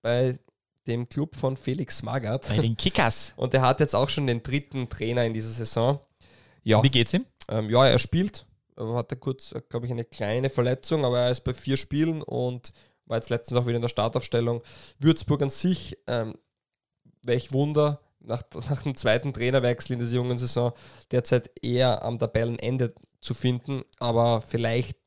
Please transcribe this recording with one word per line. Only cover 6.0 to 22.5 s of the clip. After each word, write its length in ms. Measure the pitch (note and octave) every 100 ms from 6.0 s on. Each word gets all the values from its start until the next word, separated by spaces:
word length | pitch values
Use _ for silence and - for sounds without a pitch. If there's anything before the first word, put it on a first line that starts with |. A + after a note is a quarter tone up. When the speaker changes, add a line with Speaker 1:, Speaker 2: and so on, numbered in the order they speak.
| _ _ - - _ _
Speaker 1:
Ja. 200 | - G#2+
Speaker 2:
Wie 60 | C3
geht's 240 | B2+ A2+
ihm? 120 | F#3 C4 _ -
Speaker 1:
Ähm, 200 | A2+ A2
ja, 180 | A#2 C3+
er 120 | A#2+
spielt, 460 | - E3 G3+ - - _ _ -
er 180 | A2
hatte 220 | A#2+ A#2 B2
kurz, 400 | - C3 - C3+ -
glaub 140 | B2
ich, 80 | B2
eine 140 | A#2+ A#2
kleine 440 | - G#2 A#2 C3
Verletzung, 540 | - A#2+ B2+ - D#3+
aber 160 | C3 B2
er 120 | B2
ist 120 | B2
bei 100 | -
vier 240 | B2 - C3+
Spielen 440 | - C#3+ D#3+ D#3+
und 500 | - B2 B2 B2 - _ _ _ _
war 120 | A#2
jetzt 120 | -
letztens 280 | A#2 - B2
auch 80 | A#2+
wieder 120 | A#2
in 40 |
der 80 | A#2
Startaufstellung. 720 | - A2 C3 - A#2 A#2 A#2+ - - - _
Würzburg 420 | D3 D#3+ - D3
an 80 | C#3
sich, 480 | - F3+ F3+ - - -
ähm, 280 | A#2+ A2+ - _ _ _ _ _ _ _ _
welch 320 | - A#2+ -
Wunder, 480 | C#3 D3 D3+ D3 D3 _ _
nach, 240 | G#2+ A#2+ - - A#2+
nach 140 | C#3
dem 120 | D3 C3
zweiten 380 | A#2+ A#2+ C#3
Trainerwechsel 600 | A#2 B2 C3 B2 A#2+ -
in 60 | B2
dieser 160 | A#2+ B2
jungen 220 | B2 A#2+
Saison 360 | B2 A#2+ A#2+ - - - -
derzeit 400 | B2 - B2 - -
eher 400 | A#2+ B2 B2+ A2+
am 160 | - A#2
Tabellenende 760 | A#2 A#2+ A#2